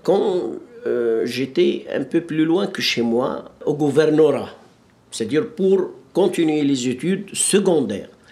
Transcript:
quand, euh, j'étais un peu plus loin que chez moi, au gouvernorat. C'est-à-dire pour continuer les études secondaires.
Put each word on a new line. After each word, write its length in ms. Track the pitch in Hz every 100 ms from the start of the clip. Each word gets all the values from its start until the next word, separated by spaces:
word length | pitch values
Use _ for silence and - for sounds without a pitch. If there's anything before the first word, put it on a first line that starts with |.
quand, 480 | - 190 220 180 110 - - - 120
euh, 400 | 120 117 113 123
j'étais 640 | 123 131 180 208 - -
un 120 | 139
peu 180 | 139 165
plus 240 | 165 156 160
loin 220 | 175 -
que 160 | -
chez 180 | 120 123
moi, 440 | 117 117 139 - - - -
au 80 |
gouvernorat. 800 | 147 151 135 151 151 151 127 98 - - _ _ _ _
C'est-à-dire 400 | - 107 151 151 -
pour 340 | 190 190 - - -
continuer 480 | 170 185 175 160 151
les 260 | 143 135 127
études 460 | 123 165 196 -
secondaires. 760 | - - 202 185 160 110 101 - - -